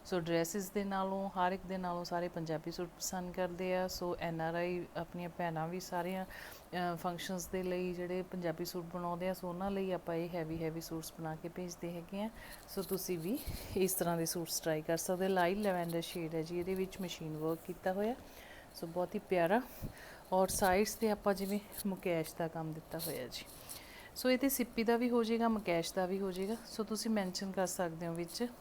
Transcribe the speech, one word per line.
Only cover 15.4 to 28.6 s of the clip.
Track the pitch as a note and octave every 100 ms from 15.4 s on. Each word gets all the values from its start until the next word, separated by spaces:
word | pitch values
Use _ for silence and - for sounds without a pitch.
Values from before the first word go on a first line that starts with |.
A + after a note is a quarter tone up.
| F3 G3+
ਲੈਵੈਂਡਰ | G#3 F3+ E3+ E3+
ਸ਼ੇਡ | E3 F3 D#3+
ਹੈ | D#3+
ਜੀ, | D#3+ F3
ਇਹਦੇ | F3
ਵਿੱਚ | F#3+ F#3 -
ਮਸ਼ੀਨ | F3+ - D#3+ D#3
ਵਰਕ | D#3+ E3 -
ਕੀਤਾ | F3 F#3+
ਹੋਇਆ, | F#3+ G#3+ C4+ - - - - -
ਸੋ | - E3+
ਬਹੁਤ | E3+ F3+
ਹੀ | G#3+
ਪਿਆਰਾ। | - F#3 E3+ A3 C4 - - - - - -
ਔਰ | F#3 F#3
ਸਾਈਡਸ | - G3 F#3 G#3+
'ਤੇ | - A3
ਆਪਾਂ | G#3 G3+
ਜਿਵੇਂ | F#3+ G3 G#3 G#3 - G3+
ਮੁਕੈਸ਼ | F#3 F#3+ E3 D#3+ -
ਦਾ | E3
ਕੰਮ | E3 D#3+
ਦਿੱਤਾ | D#3 - D#3+
ਹੋਇਆ | D#3+ D3 -
ਜੀ। | - - - - - - - - -
ਸੋ | B3+
ਇਹ | B3+
'ਤੇ | C#4
ਸਿੱਪੀ | C4+ A#3+ -
ਦਾ | A3 A#3
ਵੀ | B3
ਹੋ | A#3+
ਜਾਏਗਾ, | A3 A3+ A#3
ਮੁਕੈਸ਼ | A3 G3+ E3+ E3
ਦਾ | - F3+
ਵੀ | G3
ਹੋ | G3
ਜਾਏਗਾ। | F3+ G3 A3+ -
ਸੋ | -
ਤੁਸੀਂ | G#3+ G#3+ A#3
ਮੈਂਸ਼ਨ | G#3+ F#3 F3+ G3
ਕਰ | F#3+ F3+
ਸਕਦੇ | - F3 E3 E3+
ਹੋ |
ਵਿੱਚ | E3 E3+ - A#3+ A#3+